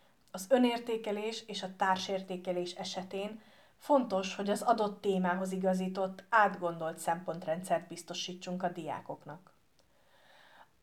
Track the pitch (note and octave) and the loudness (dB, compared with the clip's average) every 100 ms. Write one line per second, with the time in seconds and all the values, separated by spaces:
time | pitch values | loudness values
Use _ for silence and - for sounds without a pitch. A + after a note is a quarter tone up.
0 | _ _ _ F#3 - B3+ B3 A#3 A#3+ A3 | _ _ _ -12 4 6 6 2 -2 -4
1 | G#3+ G#3 G#3+ A3+ - G3 F#3 - G3 F#3+ | -2 -4 -4 -6 -8 -8 -8 0 2 2
2 | - F#3+ F#3+ F#3 F#3 F3+ F3 - F#3 - | 0 -4 -4 -6 -2 -2 -2 -6 -8 -6
3 | F#3 F#3+ G#3 A3 - - - _ - C#4+ | -6 -6 -8 -10 -18 -20 -20 _ 4 4
4 | - F#3+ F#3+ - G3+ G#3+ - A3 G#3 G3+ | 4 0 -2 -2 0 2 4 4 2 0
5 | G3+ F#3+ F#3 F3+ F#3 F#3 F#3 F#3 F#3 F#3 | 0 2 2 0 -2 0 2 2 0 -2
6 | F#3+ F#3+ - A3+ G#3 F#3 F3 E3 D#3+ E3 | -4 -4 4 6 6 4 -4 -2 -4 -4
7 | - E3+ - E3+ D#3+ E3 F#3 E3 - E3+ | -2 -2 -2 -4 -2 -2 0 0 -2 -12
8 | - F#3 - F3+ - F3+ F#3 F3 D#3 A2+ | -10 -8 -8 -8 -6 -2 -2 -4 -6 -6
9 | - D3+ - D#3 - _ _ _ _ _ | -8 -12 -12 -18 -18 _ _ _ _ _
10 | _ _ - - - - - _ | _ _ -20 -20 -20 -20 -20 _